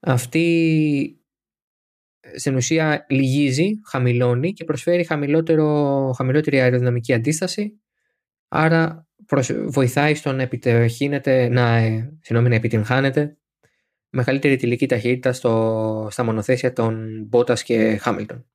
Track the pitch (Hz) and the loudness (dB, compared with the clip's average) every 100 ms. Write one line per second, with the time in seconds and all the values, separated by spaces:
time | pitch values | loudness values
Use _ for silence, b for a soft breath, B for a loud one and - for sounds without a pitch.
0 | - 127 - 160 170 170 160 160 151 143 | 0 0 0 0 2 2 2 2 2 0
1 | - - _ _ _ _ _ _ _ _ | -4 -8 _ _ _ _ _ _ _ _
2 | _ _ - 82 135 131 123 160 156 147 | _ _ -20 -8 -4 -2 0 0 0 -2
3 | - 135 135 139 143 127 185 214 - 135 | 0 0 2 2 0 0 0 -2 -6 -2
4 | 123 123 123 120 156 196 160 143 - 175 | 0 2 0 0 -2 -6 -8 -6 0 0
5 | 165 156 143 156 160 160 151 151 143 139 | 0 -2 0 0 2 2 2 2 0 0
6 | 135 123 131 139 151 135 127 123 123 120 | -2 -2 0 0 2 2 2 2 0 -2
7 | 117 123 120 160 185 - 208 - _ _ | 0 0 0 -2 -4 -4 -6 -8 _ _
8 | _ _ _ _ _ - 160 165 165 - | _ _ _ _ _ 0 2 2 0 -4
9 | _ _ - 139 135 127 107 139 127 131 | _ _ -4 -2 -2 -4 -4 0 0 2
10 | 147 151 - 131 131 123 127 117 117 117 | 0 0 -2 -4 -4 -2 0 2 2 0
11 | 143 143 139 131 123 123 120 117 113 110 | -2 -2 0 2 2 2 4 4 2 -2
12 | 120 156 - 117 120 113 110 110 104 127 | -6 -12 -4 0 2 2 0 -2 0 0
13 | 139 135 147 - _ _ _ _ _ _ | 2 0 -2 -6 _ _ _ _ _ _
14 | _ 131 123 139 143 135 123 120 131 123 | _ -4 0 0 2 2 0 0 0 0
15 | 117 127 127 127 123 113 113 113 110 110 | 0 0 -2 -2 0 2 0 -2 -4 -4
16 | 107 - 117 110 104 127 131 123 113 113 | -8 -4 -2 -2 -2 0 -2 -2 -2 -2
17 | 110 110 107 120 123 120 - 117 110 107 | -8 -10 -2 0 2 -2 0 2 2 0
18 | 123 104 107 123 - | -2 -4 -6 -12 -18